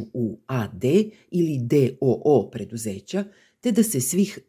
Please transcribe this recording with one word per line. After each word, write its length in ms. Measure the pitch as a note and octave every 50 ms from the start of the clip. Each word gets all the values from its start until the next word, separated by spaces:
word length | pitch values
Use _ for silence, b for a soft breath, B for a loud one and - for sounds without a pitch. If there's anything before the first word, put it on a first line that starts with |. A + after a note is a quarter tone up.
| G#2+ - -
u 260 | B2+ A#2 G#2+ F#2 - _ -
A 200 | C3 B2 G#2 G2
D 420 | - F2+ G#2+ B2+ D#3+ G#3 G#3+ G#3+ B B B B
ili 260 | - F3+ E3 D#3+ D3 C3
D 360 | A#2+ A#2+ D#3 D3 C3 A2+ - -
O 200 | C#3 C3 G#2+ - -
O 240 | D3 D3 A#2 G2 -
preduzeća, 720 | - A2+ G2+ F#2 A#2 A2+ A2+ A2 F#2+ G2+ - - - G3 G3+ G3+ B B B B B B
te 100 | - B3
da 120 | G3+ A#3 A3
se 180 | A3+ - C3
svih 380 | B2+ - E3+ F3+ G3+ - - - _